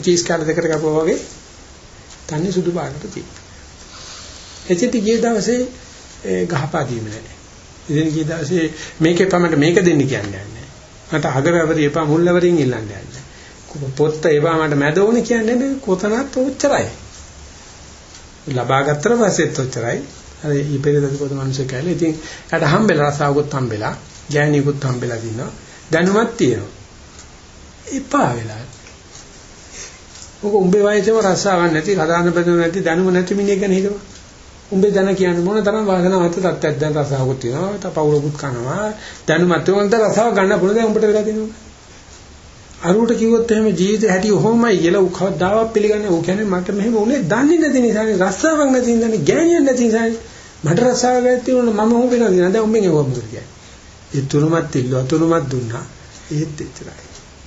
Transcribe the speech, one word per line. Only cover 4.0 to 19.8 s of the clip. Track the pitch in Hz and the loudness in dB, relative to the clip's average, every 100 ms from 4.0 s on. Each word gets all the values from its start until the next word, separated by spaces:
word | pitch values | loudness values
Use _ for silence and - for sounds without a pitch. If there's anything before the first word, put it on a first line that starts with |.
| - - - - - - | -18 -18 -18 -20 -20 -14
එතෙන්ට | - 175 240 247 | -4 -2 0 0
ගිය | 202 226 | 0 0
දවසේ | 233 220 185 247 254 - - - - - | 0 0 0 -2 -4 -8 -20 -20 -20 -14
ඒ | 196 185 | -6 -4
ගහපා | 175 160 151 165 | -2 -4 -4 -4
දීම | 127 117 | -4 -6
නැහැ. | 107 107 - - - - - - | -8 -12 -16 -20 -20 -20 -20 -18
එතෙන් | - 151 160 | -4 -2 0
ගිය | 156 | -2
දවසේ | 156 165 143 180 156 - - - | -4 -4 -2 -2 -2 -6 -14 0
මේකේ | 160 175 185 | 2 4 2
පමණට | 175 175 151 | 2 2 4
මේක | 151 180 | 4 4
දෙන්න | 175 151 | 4 4
කියන්නේ | 131 113 101 95 | 2 -2 -6 -10
නැහැ. | 101 - - - - - - | -14 -16 -18 -20 -20 -20 -6
මට | 160 160 | -4 -2
අග | 131 151 | 0 2
වැවරි | 170 160 160 | 2 2 0
එපා, | 143 156 | 0 0
මුල් | 151 156 | 0 2
වැවරින් | 175 175 175 170 | 2 2 4 2
ඉල්ලන්න | 131 117 | 0 -2
යන්නේ. | 107 98 - - - - - - - 151 135 | -6 -12 -16 -18 -20 -20 -20 -20 -18 -12 -8
පොත්ත | 131 151 156 175 | -2 -2 0 0
එපා, | 147 165 160 | 2 2 0
මට | 156 147 | 0 2
මැද | 147 165 | 2 2
ඕනේ | 208 233 | 2 2
කියන්නේ | - 233 220 247 | 0 0 0 0
නැහැ. | 269 269 | -2 -4
කොතනත් | - 185 208 226 277 254 | -2 -2 0 -2 -4 -4
ඔච්චරයි. | 269 - 285 202 - - - - - - - - - - - - - - - - - | -4 -2 0 0 -2 -8 -18 -20 -20 -20 -20 -20 -20 -20 -20 -20 -20 -20 -20 -18 -8
ලබා | 127 123 135 | -6 0 0
ගත්තට | 143 147 214 233 | 0 0 0 2
පස්සෙත් | 208 - 147 - | 2 2 -2 -2
ඔච්චරයි. | 127 120 | -6 -4